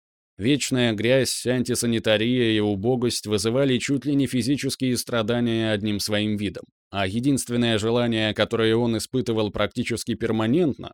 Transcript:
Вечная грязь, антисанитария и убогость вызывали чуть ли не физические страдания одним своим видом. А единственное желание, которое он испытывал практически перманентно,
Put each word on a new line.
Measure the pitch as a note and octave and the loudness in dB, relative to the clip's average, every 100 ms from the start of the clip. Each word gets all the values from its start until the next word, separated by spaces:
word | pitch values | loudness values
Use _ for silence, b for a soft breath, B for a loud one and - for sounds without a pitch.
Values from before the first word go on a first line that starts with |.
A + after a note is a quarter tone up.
| _ _ _ - | _ _ _ -4
Вечная | G#2+ C#3+ - C3 A#2+ | 0 0 0 0 0
грязь, | G#2 A2+ C3 A#2+ - A#2+ | 0 2 2 0 -2 -2
антисанитария | B2+ A#2+ A2+ A#2+ A2+ A2 G#2+ A#2 B2+ A2+ A2 | -2 -2 -2 0 0 2 2 2 2 2 2
и | |
убогость | G#2 G2+ A2 B2+ A#2+ - G#2+ | 2 0 0 0 0 -2 -2
вызывали | G#2+ A2+ B2 C#3 B2 | 0 0 2 2 0
чуть | - C#3 | 0 -2
ли | C#3+ C#3 | 0 0
не | C3 | 0
физические | B2+ A2+ C#3+ C3+ - C3 A#2 | 0 0 0 -2 -2 -2 -2
страдания | - A#2+ G#2+ A#2+ A#2+ A2+ A2 | -2 -2 0 0 0 0 0
одним | G#2+ G#2+ G2+ | 0 0 -2
своим | - G#2 G#2+ G#2 | -2 0 0 -2
видом. | G2+ - - _ _ | -4 -6 -14 _ _
А | G2 F#2+ | -4 -2
единственное | A2+ C3+ C3 - A#2+ A#2 A2 | 0 2 0 0 0 2 2
желание, | A2 A#2+ A#2+ A2+ A2 | 0 0 0 0 0
которое | G#2 G#2 A2+ A2 A2+ | 0 0 2 2 2
он | A#2+ A2 | 2 -2
испытывал | - C3 A#2+ A2 G#2 | -2 -4 0 0 0
практически | G#2 G#2 - A2+ A2+ - G#2+ | 0 -2 -2 -4 -4 -4 -4
перманентно, | A2+ A2 A2 D3+ E3 - F2+ | 0 0 2 2 2 -2 -10